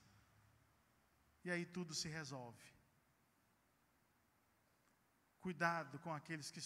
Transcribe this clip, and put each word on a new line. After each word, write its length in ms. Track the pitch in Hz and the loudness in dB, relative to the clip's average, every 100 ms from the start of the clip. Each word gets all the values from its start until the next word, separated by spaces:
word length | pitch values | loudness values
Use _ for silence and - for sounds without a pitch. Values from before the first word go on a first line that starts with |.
| - - - - - - - - - - - - - - 175 | -20 -20 -20 -20 -20 -20 -20 -20 -20 -20 -20 -20 -20 -6 0
E 40 | |
aí 160 | 175 170 | 2 2
tudo 280 | 180 165 | -2 0
se 160 | 147 165 | 0 0
resolve. 560 | 160 139 135 120 110 - - - - - - - - - - - _ _ - _ - - - - - - - - - _ _ - - | -2 -4 -4 -6 -10 -16 -20 -20 -20 -20 -20 -20 -20 -20 -20 -20 _ _ -20 _ -20 -20 -20 -20 -20 -20 -20 -20 -20 _ _ -20 -6
Cuidado 580 | 185 151 170 170 139 139 | -2 4 6 6 0 -4
com 140 | 170 | -2
aqueles 380 | 147 - 156 139 | -2 -2 -4 -4
que 80 | 170 | -4